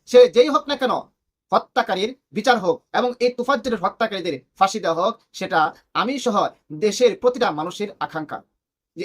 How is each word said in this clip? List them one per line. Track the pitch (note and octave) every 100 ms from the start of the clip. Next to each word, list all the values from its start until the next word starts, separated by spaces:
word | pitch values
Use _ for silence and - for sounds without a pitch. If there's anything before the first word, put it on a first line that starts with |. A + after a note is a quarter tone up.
| -
সে | B3 B3 A#3
যেই | D4+
হোক | C#4+ C#4+
না | C#4
কেন, | B3+ F#3 - _ _ _ -
হত্যাকারীর | F#3+ - C4 A#3 F#3 A3 C4 _
বিচার | F#3 B3+ A3+
হোক | F3+ - _
এবং | - B3 A#3+
এই | A#3+ B3
তোফাজ্জলের | A#3+ C#4 C4 A3
হত্যাকারীদের | F#3 - A3 G3 F3 C#3+ _ -
ফাঁসি | F#3+ G#3+
দেওয়া | F3 E3
হোক, | G3 A3 _
সেটা | - F#3 F3 D3+ - _
আমি | E3 G#3 C#4
সহ | A#3+ G3+ D#3 - -
দেশের | D3+ G#3 G3+ A#3+ F#3
প্রতিটা | B3 B3 G3+
মানুষের | D3+ E3+ E3+ G3+ -
আকাঙ্ক্ষা। | D3 D#3+ D3 A2+ - _ _ _ _
যে | E3